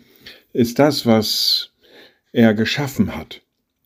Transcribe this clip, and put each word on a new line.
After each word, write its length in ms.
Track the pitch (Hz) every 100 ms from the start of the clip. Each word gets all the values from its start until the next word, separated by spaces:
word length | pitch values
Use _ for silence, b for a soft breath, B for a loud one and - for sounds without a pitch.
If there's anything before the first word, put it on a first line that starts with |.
| B B B B B
ist 240 | - 117 -
das, 300 | 147 - 120
was 640 | 110 107 - - - - _ b b b b _
er 220 | - 113
geschaffen 640 | 107 110 - 143 - 90 -
hat. 260 | - - _ _ _ _